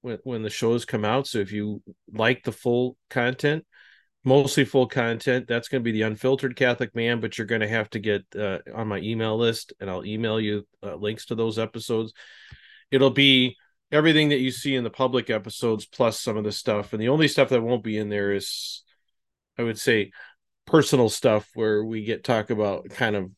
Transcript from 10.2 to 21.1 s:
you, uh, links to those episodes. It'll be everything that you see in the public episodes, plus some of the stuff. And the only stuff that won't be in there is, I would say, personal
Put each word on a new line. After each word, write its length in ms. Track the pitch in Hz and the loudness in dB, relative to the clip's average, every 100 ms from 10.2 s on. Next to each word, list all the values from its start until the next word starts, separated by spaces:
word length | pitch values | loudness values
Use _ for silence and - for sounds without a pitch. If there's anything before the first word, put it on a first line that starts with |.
| 117 110 | -2 -2
you, 260 | 107 104 101 _ | -2 -4 -8 _
uh, 100 | 101 | -14
links 320 | 80 104 113 - | -6 -6 -6 -8
to 80 | |
those 240 | 113 113 113 | -4 -2 -2
episodes. 540 | 110 117 - 113 110 - - - - - - - _ | -6 -8 -4 -4 -4 -12 -20 -20 -20 -20 -20 -20 _
It'll 180 | 135 135 | 4 4
be 460 | 135 139 131 127 - _ _ _ | 6 6 6 4 -2 _ _ _
everything 380 | 151 156 156 151 | 2 4 4 4
that 80 | 143 | 2
you 100 | 131 | 0
see 240 | 120 147 131 | -2 -2 -2
in 60 | |
the 40 | 117 | -4
public 380 | - 131 123 113 | -2 0 0 0
episodes, 540 | 110 104 - 120 110 | -4 -4 -4 -2 -2
plus 340 | - - 120 104 | -6 0 0 0
some 160 | - 107 | -4 -4
of 80 | |
the 80 | 104 | -4
stuff. 400 | 98 - 104 98 | -4 -2 -2 -4
And 100 | 110 | -2
the 60 | 113 | 0
only 180 | 151 151 | 4 2
stuff 220 | - 135 | 4 2
that 100 | 127 | 2
won't 220 | 113 123 | 2 -2
be 140 | 110 107 | -2 -4
in 100 | 104 | -2
there 240 | 104 101 | -2 0
is, 500 | 98 - - - - _ _ _ _ _ _ _ - | -2 -4 -12 -12 -16 _ _ _ _ _ _ _ -6
I 40 | |
would 160 | 117 110 | -6 -2
say, 320 | - 113 95 - - _ _ _ - | 2 2 0 -8 -20 _ _ _ 2
personal 440 | 160 139 135 113 | 4 6 4 2